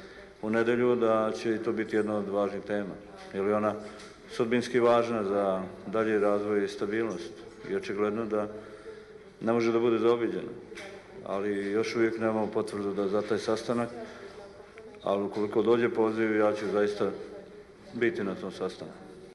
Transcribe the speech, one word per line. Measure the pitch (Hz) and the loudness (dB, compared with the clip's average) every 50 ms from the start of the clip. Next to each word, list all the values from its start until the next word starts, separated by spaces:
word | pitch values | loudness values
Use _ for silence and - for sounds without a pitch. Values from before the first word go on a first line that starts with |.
| - - - - - - - - | -16 -16 -16 -18 -18 -20 -14 -8
u | - 110 | -4 0
nedjelju, | 110 117 117 120 120 120 123 123 120 | 2 2 4 4 4 4 4 4 4
da | 113 113 110 110 110 110 110 107 | 4 4 4 4 4 2 2 -2
će | - - 117 110 | -2 0 0 0
i | 104 | 0
to | - 120 | 0 -2
biti | 104 104 107 - 113 | 0 0 -2 0 2
jedna | 107 104 107 107 | 2 2 2 0
od | 107 98 98 | -2 -2 0
važnih | 98 101 101 95 98 98 | 0 0 0 0 -2 -6
tema, | - - 104 104 101 90 80 - - - - - - - | -4 -4 -2 -2 -2 -4 -8 -12 -14 -16 -16 -16 -14 -8
jer | - 98 95 | -4 0 2
je | 104 107 | 2 2
ona | 107 104 107 104 - - - - - - - - - - - | 4 2 2 0 -2 -8 -12 -14 -14 -16 -18 -18 -20 -18 -10
sudbinski | - - 123 110 120 120 117 - - 123 | -2 -2 2 2 2 2 2 2 4 6
važna | 117 120 117 117 117 117 120 110 101 | 6 8 8 6 4 2 0 0 0
za | 98 101 101 101 95 95 95 92 92 - - - | 2 2 2 4 2 2 0 -2 -6 -10 -12 -8
dalji | 101 95 110 110 110 107 104 | -2 0 2 2 4 4 4
razvoj | 101 104 101 101 104 104 107 101 98 | 4 4 4 2 2 2 2 2 2
i | 95 | 0
stabilnost | - - 110 101 107 113 113 107 92 85 - - - - - - - - - 87 | -2 -4 -2 -2 0 0 0 -2 -4 -6 -8 -10 -12 -14 -16 -18 -16 -14 -8 -4
i | 95 | -4
očigledno | 98 - - 101 101 104 104 104 113 117 | -4 -2 -4 -2 0 0 0 0 -2 -2
da | 104 107 107 104 104 - - - - - - - - - - - - - - - - - - | -2 -2 -2 -2 -4 -6 -12 -14 -14 -16 -14 -14 -14 -14 -14 -18 -18 -20 -20 -20 -20 -14 -4
ne | - 113 | 0 2
može | 117 117 113 117 | 2 4 4 4
da | 117 117 | 4 4
bude | 117 120 113 110 | 4 4 4 6
zaobiđena. | 110 117 120 120 117 101 92 90 78 - 73 - - - - - - - - - - - - - - | 6 4 4 4 2 0 -2 -4 -6 -8 -10 -12 -14 -14 -14 -12 -12 -12 -14 -16 -18 -18 -18 -12 -6
Ali | - 95 101 101 104 101 98 101 98 | -4 -4 -2 0 0 -2 -2 -2 0
još | 101 110 110 - - | 0 0 0 0 2
uvijek | 120 113 110 110 113 | 2 2 2 2 0
nemamo | 113 110 110 110 107 | 0 0 2 2 0
potvrdu | 101 - 110 104 - - 101 101 101 95 | 0 0 -2 -2 -2 -4 -4 -2 -2 0
da | 104 101 95 | 0 0 2
za | 101 104 | 0 0
taj | 104 - 113 98 | 0 0 -2 0
sastanak, | - 113 110 110 - - 120 120 117 117 - - - - - - - - - - - - - - - - - - - - - - | 2 0 0 0 0 -2 0 0 0 -2 -6 -10 -12 -12 -12 -14 -14 -14 -14 -16 -16 -16 -18 -18 -20 -18 -18 -18 -18 -18 -18 -6
ali | - 95 98 101 101 | -2 0 0 0 0
ukoliko | 98 - 110 104 104 - 117 | -2 -2 -2 -2 0 2 2
dođe | 101 113 120 117 120 110 | 4 4 4 4 4 2
poziv, | - 113 110 110 107 113 113 110 107 | 2 2 2 2 2 2 2 2 4
ja | 107 107 107 | 4 4 4
ću | 104 104 110 95 | 2 0 -2 0
zaista | 95 104 104 104 - - 107 98 95 - - - - - - - - - - - - - - - | 2 2 2 2 2 0 -2 -2 -2 -6 -10 -12 -14 -14 -16 -16 -18 -20 -20 -20 -20 -20 -20 -12
biti | - 120 120 113 - - 101 | -2 0 0 0 2 0 -2
na | 98 90 | -4 -4
tom | 85 104 95 | -4 -6 -8
sastanku. | - - 92 90 - - 87 76 - - - - - - - - | -6 -4 -4 -4 -4 -8 -12 -14 -14 -16 -18 -18 -18 -18 -18 -20